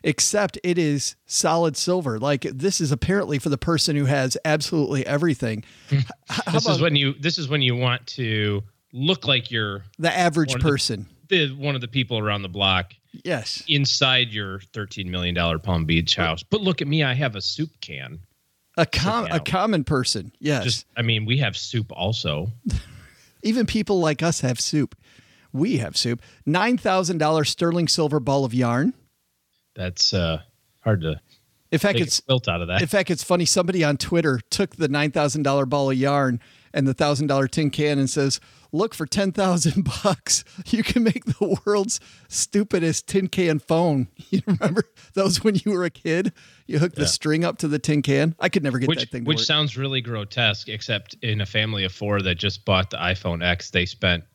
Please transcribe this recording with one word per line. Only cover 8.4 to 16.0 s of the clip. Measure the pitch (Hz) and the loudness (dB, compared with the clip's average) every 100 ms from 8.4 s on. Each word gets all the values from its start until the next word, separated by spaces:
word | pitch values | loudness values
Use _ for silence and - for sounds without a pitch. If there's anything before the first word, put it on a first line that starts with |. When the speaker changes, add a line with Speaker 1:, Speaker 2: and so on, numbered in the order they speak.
| 104 101 104 _ _ | 0 -2 -6 _ _
Speaker 2:
look | 123 147 185 - | -4 -2 0 0
like | 127 123 | 0 0
you're | 117 104 98 92 - | -4 -4 -6 -12 -4
Speaker 1:
the | 160 | -2
average | 185 175 156 151 | 2 2 2 0
Speaker 2:
one | 127 | 2
of | |
the | 156 | 2
Speaker 1:
person. | 139 - 107 - _ - | 2 -2 -4 -8 _ 0
Speaker 2:
the, | 185 147 | 0 0
one | 135 143 131 | -2 -4 -4
of | |
the | 120 | -2
people | 131 127 113 | -2 -2 -2
around | 107 101 | 0 -2
the | 98 | -4
block | 95 98 92 90 - _ - | 0 2 2 -2 -12 _ -12
Speaker 1:
Yes. | 180 143 107 - - | -6 -4 -4 -10 0
Speaker 2:
inside | 143 135 - 135 127 123 | 2 2 2 2 4 2
your | 107 98 95 - | -4 -6 -8 -10
thirteen | 113 101 - 92 | -10 -10 -8 -6
million | 90 87 87 | -2 -2 0
dollar | 85 80 | 0 0
Palm | 95 85 | 0 0
Beach | 80 82 | 2 2